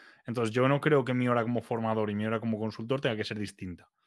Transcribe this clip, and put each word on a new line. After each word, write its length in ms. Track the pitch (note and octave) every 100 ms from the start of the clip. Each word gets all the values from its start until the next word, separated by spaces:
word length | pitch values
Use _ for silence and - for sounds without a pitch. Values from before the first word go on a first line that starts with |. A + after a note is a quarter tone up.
| - - -
Entonces, 280 | A#2 A2+
yo 120 | A#2+ C3
no 120 | C#3
creo 240 | D#3 C#3+
que 100 | B2+
mi 140 | B2 B2
hora 140 | A#2+
como 200 | A2+ A#2+
formador 480 | - A#2 A2+ A2 G#2+
y 40 |
mi 120 | G#2 A2
hora 140 | A2+
como 180 | A2+ G#2+
consultor 420 | A2 - A#2 C3
tenga 160 | C#3 G#2+
que 80 |
ser 140 | G#2 G#2+
distinta, 520 | G2 - F#2 E2+ - _